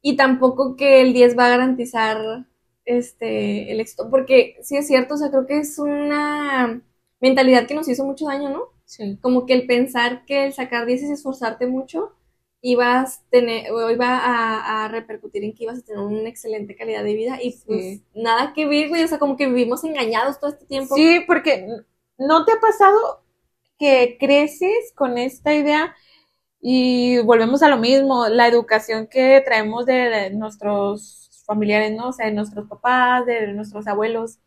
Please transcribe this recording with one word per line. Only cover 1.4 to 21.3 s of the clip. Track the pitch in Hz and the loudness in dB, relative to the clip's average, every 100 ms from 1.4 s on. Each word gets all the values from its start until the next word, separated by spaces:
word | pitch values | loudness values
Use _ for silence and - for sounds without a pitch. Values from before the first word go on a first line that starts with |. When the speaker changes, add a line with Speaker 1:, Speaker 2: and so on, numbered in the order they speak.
| 247 | 4
Speaker 1:
a | |
garantizar, | 247 254 254 240 233 220 220 220 233 254 _ _ _ | 4 2 -2 -4 -2 -2 -2 -6 -10 -14 _ _ _
este, | - 240 240 _ 226 220 208 208 - | -4 -4 -4 _ -6 -4 -2 -4 -6
el | 220 | -8
éxito, | 226 - 226 | -8 -8 -2
porque | 262 262 262 - - | -2 4 4 4 -4
sí | - 285 | -6 -6
es | 294 | 0
cierto, | 262 254 | 0 0
o | 294 | -4
sea, | 294 | -2
creo | 277 262 | -2 -2
que | 294 | -4
es | 294 - | -4 -6
una | 294 285 294 294 294 294 294 269 240 240 _ _ _ _ | -6 -4 -4 -4 -4 -4 -4 -2 -2 -4 _ _ _ _
mentalidad | 254 262 254 254 233 | 2 4 4 4 2
que | |
nos | 294 320 | -6 -4
hizo | 247 | -4
mucho | 269 277 311 | -4 -6 -6
daño, | 277 285 | -6 -6
¿no? | 285 494 _ | -8 -10 _
Speaker 2:
Sí. | _ - 202 196 | _ -12 -10 -6
Speaker 1:
Como | 247 254 247 | 0 0 2
que | |
el | 254 254 | 0 2
pensar | 240 262 240 240 247 | 0 0 0 -2 -4
que | _ 277 277 | _ -2 -2
el | |
sacar | 277 247 240 233 | -4 -6 -4 -2
diez | 254 | -2
es | 285 | -4
esforzarte | 285 269 262 233 220 247 | -8 -8 -6 -8 -4 -6
mucho, | 262 262 320 440 _ _ _ _ _ | -6 -6 -8 -10 _ _ _ _ _
ibas | 247 240 240 247 262 - _ | -2 2 2 2 -2 -8 _
tener, | 247 233 226 - | 2 2 -4 -6
o | 226 233 | -4 -2
iba | 233 247 226 | -2 0 0
a, | 247 240 226 220 - 220 | -2 -2 -2 -4 -4 -6
a | 214 | -6
repercutir | 226 226 214 214 202 | -8 -10 -16 -12 -8
en | 208 | -8
que | 220 | -8
ibas | 226 247 | -10 -10
a | |
tener | - 208 | -12 -10
una | 202 214 220 | -6 -6 -8
excelente | 233 226 214 202 - | -10 -10 -10 -10 -12
calidad | 226 214 | -8 -6
de | 208 | -4
vida | 214 233 262 | -4 -4 -4
y, | 247 240 - | -8 -10 -6
pues, | 202 | -6
Speaker 2:
Sí. | 185 202 _ | -6 -14 _
Speaker 1:
nada | - 233 233 285 | -8 -2 0 -2
que | 302 302 | -4 0
ver, | 294 302 | 0 0
güey, | 339 | 0
o | 320 | -2
sea, | 302 | 0
como | 294 262 | -2 -2
que | 277 | 0
vivimos | 247 233 247 | 0 0 -2
engañados | 320 302 226 220 262 277 | -6 -4 -4 -2 -4 -4
todo | 294 | -8
este | 285 _ | -8 _
tiempo. | 269 269 | -8 -2
Speaker 2:
Sí, | 269 320 349 | 4 4 4
porque | 339 | 2